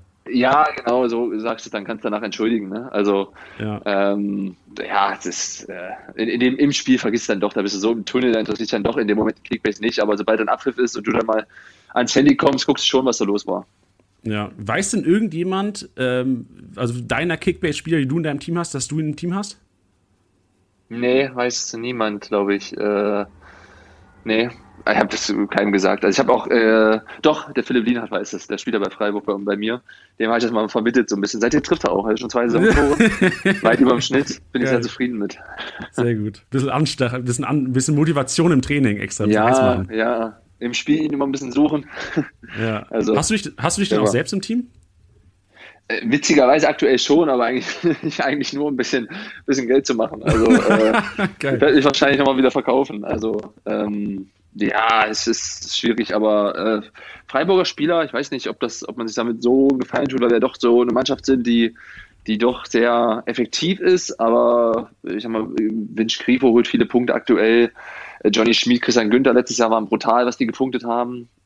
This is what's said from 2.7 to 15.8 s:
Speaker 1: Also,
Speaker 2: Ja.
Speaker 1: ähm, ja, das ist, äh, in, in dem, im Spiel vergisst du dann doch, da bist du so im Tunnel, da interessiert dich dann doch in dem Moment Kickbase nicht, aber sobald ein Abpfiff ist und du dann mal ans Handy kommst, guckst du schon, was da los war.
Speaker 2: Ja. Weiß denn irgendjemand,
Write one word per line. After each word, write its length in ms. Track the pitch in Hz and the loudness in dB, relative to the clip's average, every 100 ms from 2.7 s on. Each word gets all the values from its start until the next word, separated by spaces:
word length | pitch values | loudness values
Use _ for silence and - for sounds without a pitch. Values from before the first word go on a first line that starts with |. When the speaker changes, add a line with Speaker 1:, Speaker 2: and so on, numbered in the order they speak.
| 107 131 | -10 -6
Speaker 1:
Also, 400 | 104 104 98 98 - - - | -2 0 0 -2 -10 -20 -10
Speaker 2:
Ja. 200 | 107 104 - | -8 -6 -4
Speaker 1:
ähm, 680 | 98 101 101 101 101 98 87 _ - | 0 0 -2 -4 -4 -6 -10 _ -12
ja, 300 | - 101 98 | -4 0 0
das 100 | 98 | -2
ist, 440 | 90 - - - - | -8 -8 -8 -10 -14
äh, 220 | 92 90 - - - | -14 -12 -14 -16 -6
in, 120 | 113 | -4
in 120 | 120 | 0
dem, 160 | 127 135 | 0 2
im 160 | 143 | 0
Spiel 260 | 139 - 127 | 0 2 2
vergisst 300 | 143 113 - | 2 -2 -2
du 40 | |
dann 80 | 101 | -2
doch, 120 | 104 | -2
da 100 | 113 | -2
bist 140 | 98 98 | -4 -2
du 20 | |
so 140 | 104 | 0
im 120 | 117 | -2
Tunnel, 280 | 101 127 127 | -2 0 2
da 80 | 117 | 0
interessiert 260 | 107 107 110 | -2 -4 -4
dich 60 | |
dann 100 | 113 | -2
doch 140 | 107 123 | -2 -2
in 100 | 107 | 0
dem 100 | 104 | 0
Moment 260 | 107 - | 0 -4
Kickbase 360 | - - 110 104 | -8 -4 -4 -2
nicht, 200 | 110 - | -4 -2
aber 180 | 104 104 | 0 0
sobald 220 | 104 110 | 0 0
ein 80 | 107 | 0
Abpfiff 280 | 123 135 123 | -2 -2 -2
ist 180 | 123 113 | -4 -2
und 100 | 104 | -2
du 60 | |
dann 120 | 117 113 | -2 0
mal 200 | 110 - - - _ _ | -2 -4 -16 -20 _ _
ans 180 | - 120 - | -2 0 4
Handy 180 | 143 135 | 4 4
kommst, 300 | 143 131 - | 2 0 -2
guckst 180 | 135 | -2
du 40 | - | 0
schon, 180 | 131 131 | 2 0
was 120 | 113 | 0
da 60 | |
los 220 | 104 101 - | -2 -2 -4
war. 220 | 92 - _ _ _ _ _ | -6 -8 _ _ _ _ _
Speaker 2:
Ja. 260 | 110 107 104 - | -6 -6 -6 -10
Weiß 320 | 104 135 202 | -6 -4 -2
denn 140 | 220 | -2
irgendjemand, 840 | 139 196 214 160 175 190 202 202 | 0 2 0 -4 -4 -2 -4 -8